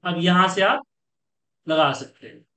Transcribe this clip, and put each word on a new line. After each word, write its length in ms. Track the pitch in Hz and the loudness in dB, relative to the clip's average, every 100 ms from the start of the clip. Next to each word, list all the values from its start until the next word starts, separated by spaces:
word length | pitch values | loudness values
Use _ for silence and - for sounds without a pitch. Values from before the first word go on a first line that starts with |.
अब 140 | 180 170 | -6 -2
यहाँ 300 | 175 180 190 | 2 2 2
से 140 | 190 | 2
आप 220 | 196 262 - _ _ _ _ _ _ _ - | 0 0 -6 _ _ _ _ _ _ _ -6
लगा 260 | 156 147 | 0 0
सकते 340 | 135 131 _ 113 | -2 -12 _ -20
हैं 180 | - _ | -20 _